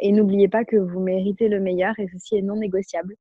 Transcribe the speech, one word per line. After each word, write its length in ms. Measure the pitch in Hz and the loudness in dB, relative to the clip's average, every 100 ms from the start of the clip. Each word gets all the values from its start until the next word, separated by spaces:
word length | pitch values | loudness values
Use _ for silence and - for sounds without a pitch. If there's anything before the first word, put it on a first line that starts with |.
et 100 | 202 | 2
n'oubliez 360 | 208 202 202 190 | 4 4 4 4
pas 160 | 220 233 | 2 2
que 100 | 214 | 0
vous 240 | 180 180 | 0 -2
méritez 480 | 185 185 196 196 220 | -2 -2 -2 0 0
le 120 | 202 | 0
meilleur 320 | 190 180 190 214 | 0 0 -2 -4
et 80 | 190 | -8
ceci 240 | 180 - 208 | -12 -4 -2
est 40 | |
non 140 | 196 214 | -2 -4
négociable 580 | 208 185 - 170 185 214 | -2 -4 -4 -8 -8 -12